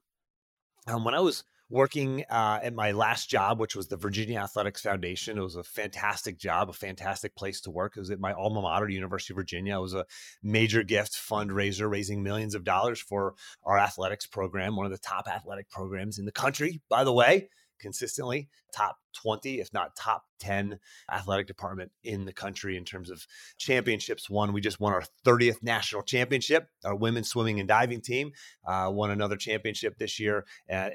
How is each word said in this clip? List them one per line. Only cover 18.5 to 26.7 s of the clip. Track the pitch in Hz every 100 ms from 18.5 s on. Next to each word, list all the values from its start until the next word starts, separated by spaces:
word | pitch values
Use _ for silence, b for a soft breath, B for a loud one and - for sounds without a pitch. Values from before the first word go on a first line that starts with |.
| b _
top | - 104 - _
twenty, | - 110 107 135 135
if | 135
not | 104 85 -
top | - 107 - -
ten | 90 98 101 101 B B B
athletic | 95 95 98 98
department | 98 90 95 92 _
in | 117 101 95
the |
country | 90 98 95 101 92
in |
terms | 87 95 87
of | 87 - B B -
championships | - 131 120 107 - 110 -
won. | 104 104
We | 101
just | 104 95
won | 104
our | 92 90 _
thirtieth | - 120 120 113
national | 117 110 - 104
championship. | - 127 123 135 - 156 160